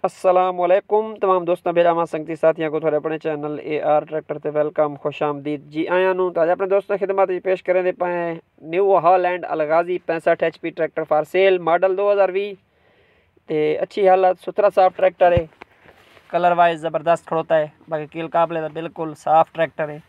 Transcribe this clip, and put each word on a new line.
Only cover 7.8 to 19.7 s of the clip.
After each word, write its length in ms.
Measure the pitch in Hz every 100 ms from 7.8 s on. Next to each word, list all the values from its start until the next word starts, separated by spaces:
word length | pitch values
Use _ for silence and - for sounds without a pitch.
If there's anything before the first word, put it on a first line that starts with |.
ਨੇ 100 | 180
ਪਏ 480 | 180 180 175 170 165 _ _
ਨਿਊ 320 | 147 170 196 190
ਹਾਲੈਂਡ 460 | 160 185 180 180 160
ਅਲਗਾਜ਼ੀ 440 | 156 151 160 175 180
ਪੈਂਸਠ 460 | - 165 175 170
ਐਚ 140 | 165 160
ਪੀ 80 | 165
ਟਰੈਕਟਰ 320 | 160 156 -
for 200 | 160 151
sale, 380 | 151 180 190 185
ਮਾਡਲ 340 | 165 170 185 185
ਦੋ 160 | 202
ਹਜ਼ਾਰ 200 | 202 190
ਵੀਹ 240 | 185 202 196 _ _ _ _ _ _ _ _ _
ਤੇ 280 | 156 151 151
ਅੱਛੀ 240 | - - 190
ਹਾਲਤ, 320 | 185 185 185
ਸੁਥਰਾ 300 | - 180 202
ਸਾਫ਼ 280 | 190 185 -
ਟਰੈਕਟਰ 360 | 185 175 180
ਹੈ, 140 | 175 160 _ - _ - _ _ _ _
ਕਲਰ 240 | 175 175
ਵਾਈਜ਼ 280 | 175 170 165
ਜ਼ਬਰਦਸਤ 460 | 160 160 151 170 -
ਖੜੋਤਾ 280 | 165 160 160
ਹੈ। 160 | 151 _ -
ਬਾਕੀ 180 | 156 151
ਕੀਲ 200 | 165 165
ਕਾਬਲੇ 320 | 170 165 170
ਦਾ 60 | 156
ਬਿਲਕੁਲ 460 | 156 165 - 160 151
ਸਾਫ਼ 380 | - 156 165
ਟਰੈਕਟਰ 360 | - 160